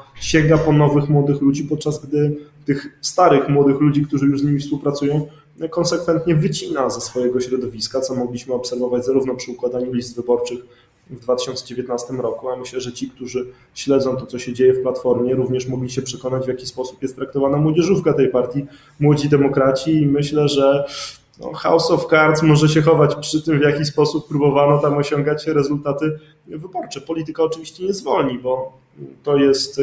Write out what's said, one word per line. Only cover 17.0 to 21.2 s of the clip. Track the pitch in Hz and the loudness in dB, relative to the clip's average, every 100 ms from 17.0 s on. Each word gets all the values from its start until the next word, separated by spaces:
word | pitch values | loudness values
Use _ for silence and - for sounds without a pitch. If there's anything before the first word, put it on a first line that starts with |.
jest | 131 - | -10 -8
traktowana | 135 139 139 143 | -6 -2 0 2
młodzieżówka | 156 156 175 190 160 | 2 2 2 2 2
tej | 143 127 | 2 2
partii, | 123 123 143 139 - - - | 2 0 -4 -8 -12 -18 0
Młodzi | 147 143 147 | 2 4 4
Demokraci, | 143 139 135 135 135 160 | 4 4 2 2 2 0
i | 156 143 | 2 2
myślę, | 143 147 151 143 | 2 0 0 2
że, | 139 139 143 - - - - | 4 4 2 0 -8 -12 -14